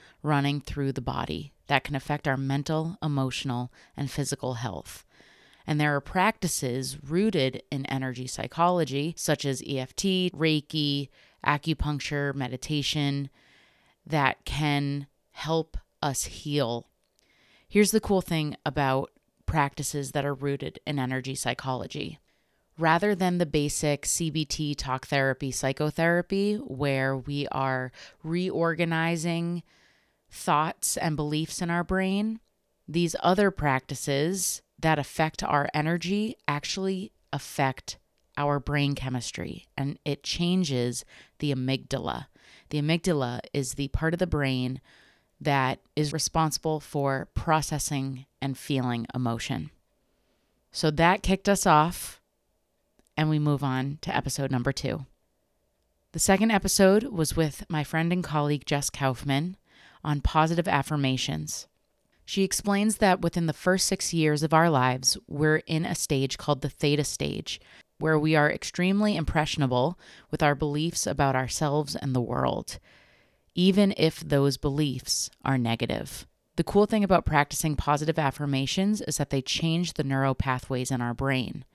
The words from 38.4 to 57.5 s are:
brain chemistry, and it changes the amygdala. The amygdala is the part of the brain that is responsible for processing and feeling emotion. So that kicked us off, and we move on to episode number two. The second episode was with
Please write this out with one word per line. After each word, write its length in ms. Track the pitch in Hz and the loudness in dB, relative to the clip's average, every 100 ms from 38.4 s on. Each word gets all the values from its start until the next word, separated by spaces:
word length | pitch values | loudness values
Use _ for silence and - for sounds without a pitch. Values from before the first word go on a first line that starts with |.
| 143 143 | 0 0
brain 340 | 139 147 143 | 0 0 0
chemistry, 720 | 139 131 123 - - - - - - | 0 -4 -4 -6 -8 -8 -10 -12 -8
and 220 | 139 - | -6 -6
it 180 | 151 143 | -6 -6
changes 800 | - - 175 185 160 127 120 120 - - - - | -6 -2 0 2 2 0 0 -4 -10 -18 -20 -6
the 120 | 147 | -2
amygdala. 760 | 131 127 135 - 135 - 60 - _ - - - | -2 0 -2 -2 -4 -4 -6 -8 _ -20 -20 -6
The 100 | 151 | -2
amygdala 600 | 147 165 185 151 123 123 - | 0 2 2 0 0 -4 -6
is 220 | 143 131 | -4 -4
the 140 | - 139 | -4 -4
part 260 | - 160 | 0 0
of 60 | 165 | 0
the 60 | 175 | 0
brain 540 | 156 135 131 127 131 - - _ _ _ - | 0 0 0 -2 -4 -12 -20 _ _ _ -6
that 400 | 147 139 131 - _ - | 0 2 2 -2 _ -2
is 160 | 151 | 0
responsible 640 | 156 - 165 156 - 160 156 | 0 -2 2 2 0 -2 -4
for 500 | - 147 139 135 - | -4 -2 0 -2 -4
processing 880 | - - 156 - 151 - 143 135 135 139 _ | -4 2 2 2 -2 -2 -2 -4 -6 -12 _
and 160 | 139 131 | -6 -4
feeling 500 | - 139 123 120 113 | -2 0 2 -2 -4
emotion. 580 | 127 123 117 - 127 151 - _ _ _ _ _ _ _ _ _ | -2 -2 -2 -4 -4 -6 -12 _ _ _ _ _ _ _ _ _
So 220 | - 160 | -2 0
that 320 | 147 165 202 | 4 4 4
kicked 240 | - 190 - | 2 0 2
us 180 | 196 190 | 4 6
off, 540 | 151 165 - - - _ _ _ _ _ _ _ _ _ - | 6 6 0 -10 -16 _ _ _ _ _ _ _ _ _ -2
and 120 | 156 | 2
we 120 | 151 | 2
move 240 | 147 143 | 2 2
on 340 | 139 131 139 151 | 0 -2 -2 -6
to 140 | - 143 | -4 -4
episode 360 | 139 - 135 | -2 -2 0
number 200 | 131 123 | 0 0
two. 340 | - 131 117 135 _ _ _ _ _ _ _ _ _ _ | -2 -2 -6 -8 _ _ _ _ _ _ _ _ _ _
The 80 | 165 | -2
second 320 | - 190 226 | 4 4 4
episode 500 | 202 196 - 190 202 | 2 2 6 6 6
was 320 | 269 196 151 | 2 -2 -2
with 320 | - 156 | 0 0